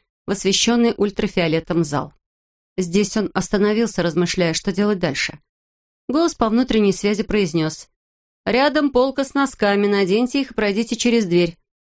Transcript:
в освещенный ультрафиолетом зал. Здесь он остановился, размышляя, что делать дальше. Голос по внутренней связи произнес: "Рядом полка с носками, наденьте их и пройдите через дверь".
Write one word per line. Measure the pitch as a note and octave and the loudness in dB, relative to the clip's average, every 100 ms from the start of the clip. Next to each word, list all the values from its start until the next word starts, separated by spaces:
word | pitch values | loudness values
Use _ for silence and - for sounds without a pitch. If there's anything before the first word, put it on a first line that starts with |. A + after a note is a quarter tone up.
| _ _ - | _ _ -6
в | |
освещенный | G3+ G3 F#3+ - A#3+ A#3 - | -2 0 2 2 2 2 0
ультрафиолетом | G#3 - G#3 - E3 D#3+ - E3+ | -2 -2 -4 -2 0 0 0 -2
зал. | D3+ D3 C#3 - _ _ _ _ _ - | -2 -4 -6 -12 _ _ _ _ _ -6
Здесь | F3+ F#3 G3 A3 | 0 0 0 0
он | G3 | -2
остановился, | - - G3+ G#3 G#3+ A#3 - | -2 0 2 2 2 0 0
размышляя, | E3+ D#3+ F3 - E3+ | -2 0 0 0 -2
что | D#3+ - | -2 -4
делать | F3+ G#3 G3 | -2 -2 -2
дальше. | E3+ C3+ - - _ _ _ _ _ _ - | -4 -4 -6 -10 _ _ _ _ _ _ -4
Голос | C#4 E4+ - | 0 0 0
по | A3 | 0
внутренней | A3+ C4 A3 G3+ | 2 2 2 2
связи | F3+ G#3 G#3+ | 2 0 -2
произнес: | A3 G#3 F3+ D#3+ D#3 - - _ _ _ _ _ F#3+ | -2 -2 0 -2 -2 -6 -14 _ _ _ _ _ -2
"Рядом | A#3+ D4 D4 C#4+ | 2 2 2 0
полка | B3 C4+ C4+ | 2 0 -2
с | C4+ | -2
носками, | C#4+ C4+ - G3+ G3+ G3+ | 0 -2 0 0 2 2
наденьте | G3+ F3+ G#3+ B3 C#4 | 2 2 2 0 -2
их | C4+ | -4
и | |
пройдите | - G#3 G3 A#3 - | -2 -2 -2 -2 -2
через | B3 A#3 F#3 | 2 2 2
дверь". | F3 F3 - _ _ | 2 0 -4 _ _